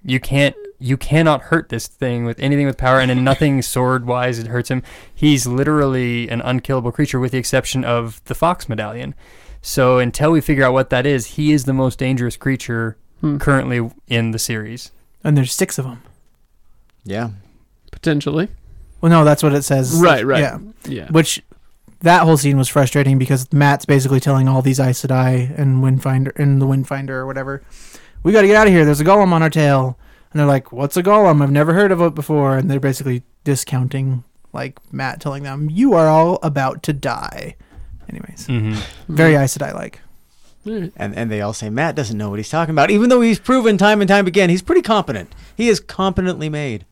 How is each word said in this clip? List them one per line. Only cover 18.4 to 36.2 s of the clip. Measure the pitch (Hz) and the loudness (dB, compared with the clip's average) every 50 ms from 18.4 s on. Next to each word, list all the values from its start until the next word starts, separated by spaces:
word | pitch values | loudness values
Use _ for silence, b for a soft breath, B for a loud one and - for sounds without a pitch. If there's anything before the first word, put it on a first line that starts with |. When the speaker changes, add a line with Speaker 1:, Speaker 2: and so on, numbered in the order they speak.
| 180 220 - - - - - - - - - - | -4 -6 -8 -18 -20 -20 -20 -20 -20 -20 -12 -2
Speaker 3:
Well, | - 165 | 2 4
no, | 170 165 151 | 4 6 6
that's | 147 147 - | 4 4 4
what | - 151 143 | 2 0 0
it | 143 139 | 0 0
says. | - 143 135 131 123 156 165 | 0 -2 0 0 0 2 4
Speaker 2:
Right, | 175 175 151 127 107 | 4 4 4 4 2
right. | 131 131 123 | 0 2 0
Speaker 3:
Yeah. | 147 131 117 - - - - _ - | 0 0 -4 -8 -16 -18 -20 _ -14
Speaker 2:
Yeah. | - 135 110 80 - | -12 -12 -12 -8 0
Speaker 3:
Which, | 156 165 156 - - - _ _ - _ _ - _ _ _ - _ _ | 2 2 2 2 -2 -8 _ _ -20 _ _ -20 _ _ _ -20 _ _
that | - 165 175 170 170 | 2 4 4 6 6
whole | 160 160 | 4 4
scene | 143 135 143 139 | 4 4 2 2
was | 135 131 | 2 0
frustrating | - - 147 135 123 - 147 139 135 135 | 0 2 0 0 2 2 0 2 2 2
because | 135 131 127 139 127 131 - - | 2 2 0 0 -2 -2 0 2
Matt's | 143 143 143 143 139 - | 2 4 4 2 0 0
basically | - 143 139 131 135 139 131 | 2 2 2 4 2 0 2
telling | - 143 139 135 131 131 | 2 2 2 2 2 2
all | 135 131 | 2 2
these | 131 139 131 131 | 2 0 0 2
Aes | 135 131 123 - | 0 0 0 -2
Sedai | - 127 127 127 127 127 127 127 123 127 156 | -2 -2 0 0 2 2 0 0 -2 -4 -4
and | 156 143 135 131 131 | -2 0 0 2 2
Windfinder, | 131 131 131 131 - 139 131 131 135 135 - | 2 2 0 0 0 -2 0 0 -2 -2 -2
and | - 147 143 139 135 | -2 0 2 2 2
the | 135 | 2
Windfinder | 135 135 135 135 - 143 135 135 135 | 2 0 -2 -2 -4 -6 -8 -8 -8
or | 135 131 131 | -8 -8 -8
whatever, | 135 131 135 131 135 139 139 b b b b b b b b b b b b | -8 -8 -8 -8 -8 -10 -12 b b b b b b b b b b b b
"We | - 165 208 | 0 4 4
gotta | 220 196 | 6 6
get | 196 208 | 8 6
out | 214 220 | 6 8
of | 208 185 | 8 8
here. | 170 156 | 6 6
There's | 147 147 143 | 6 4 2
a | 151 | 4
golem | 170 196 208 202 185 | 4 6 6 6 4
on | 175 160 | 4 2
our | 160 160 | 2 2
tail." | - 160 151 143 143 135 131 131 123 b b b b b b b _ | 2 2 2 4 4 2 0 -2 -6 b b b b b b b _
And | 151 | 0
they're | 147 | 2
like, | 143 139 135 127 - - | 2 2 0 -2 -6 -8
"What's | 120 139 143 - | -6 -6 -2 -2
a | 185 | -2
golem? | 175 196 208 214 208 185 156 147 | 2 4 6 6 6 6 6 4
I've | 143 139 | 4 4
never | 139 143 151 160 160 | 4 2 2 4 4
heard | 185 208 196 190 | 4 4 4 4
of | 170 | 2
it | 175 170 151 | 2 0 0
before." | 156 143 - 156 147 139 135 135 | -4 -4 -2 0 0 2 2 2
And | 135 127 131 | 0 0 0
they're | 135 139 | -2 0
basically | 131 139 131 - 139 135 127 123 - _ _ _ _ | 0 -2 -2 -2 -4 -4 -4 -4 -6 _ _ _ _
discounting, | 143 139 131 - - - 127 127 127 - 135 135 135 131 123 120 _ _ _ - - | -2 -2 -2 -2 -4 -4 -2 -2 -2 -4 -4 -2 -2 -4 -4 -6 _ _ _ -20 -16
like, | - - 131 135 135 - _ - | -12 -12 -12 -12 -12 -18 _ -14
Matt | - 131 135 131 - - | -10 -8 -8 -8 -8 -8
telling | - 151 135 139 143 | -10 -10 -10 -8 -10
them, | 139 135 143 151 151 | -12 -8 -6 -6 -4
"You | 156 190 254 277 214 | 0 2 2 4 4
are | 165 160 156 | 4 4 6
all | 156 156 | 6 4